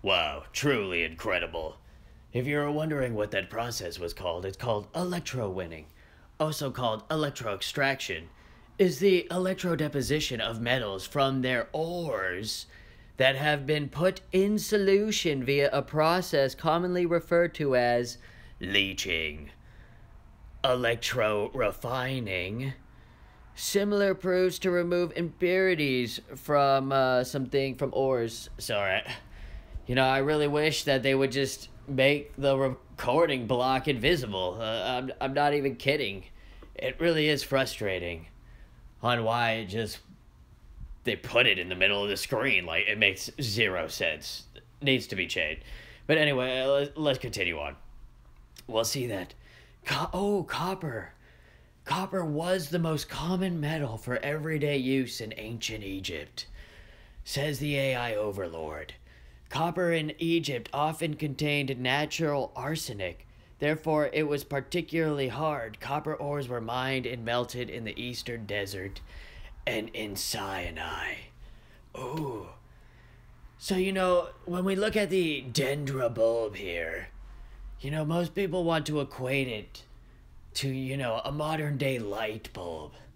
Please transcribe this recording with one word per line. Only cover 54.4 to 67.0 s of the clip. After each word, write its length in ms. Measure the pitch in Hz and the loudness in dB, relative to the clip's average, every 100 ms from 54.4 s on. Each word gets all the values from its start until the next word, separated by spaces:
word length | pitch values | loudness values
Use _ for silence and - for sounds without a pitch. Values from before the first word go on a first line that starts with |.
| 151 156 147 143 | -2 0 2 2
use 420 | 127 135 123 - | 2 2 0 -4
in 140 | 110 - | -8 -10
ancient 480 | 110 117 - 110 | -10 -6 -6 -6
Egypt, 640 | 98 95 92 80 73 - - - - - - - - - - | -6 -6 -6 -8 -8 -12 -12 -14 -18 -20 -20 -20 -20 -18 -8
says 340 | 143 147 139 | -2 -2 -2
the 160 | 147 143 | 0 0
A 200 | 135 127 | 2 0
I 200 | 120 107 | 0 0
overlord. 800 | 107 101 90 82 78 78 76 - - - - - - | -2 -2 -6 -6 -8 -8 -12 -16 -20 -20 -20 -20 -8
Copper 420 | 143 165 170 175 | 0 0 2 2
in 220 | 165 156 - | 2 -2 -2
Egypt 500 | 165 170 147 123 110 | 2 2 2 -6 -4
often 400 | 139 156 156 160 | 0 0 0 -4
contained 640 | 151 151 131 151 147 135 123 | -2 -4 -2 0 2 0 -2
natural 760 | 127 139 151 - 160 143 120 - | 2 2 2 0 0 0 -2 -4
arsenic. 720 | 131 156 - 104 92 85 - - - - | -4 -4 -6 -4 -6 -6 -18 -20 -20 -2
Therefore, 500 | 147 156 160 151 147 | 0 0 2 2 2
it 120 | - | 2
was 200 | 151 147 | 0 -2
particularly 840 | - 139 131 180 165 160 160 147 131 | -2 -4 -2 -4 -2 0 0 0 -2
hard. 520 | 117 156 147 113 107 | 0 -2 -2 -6 -10
Copper 360 | 123 143 151 156 | -4 -4 -2 -4
ores 320 | 143 147 127 | -4 -4 -4
were 120 | 123 | -6
mined 460 | 113 123 131 131 | -4 -2 0 -2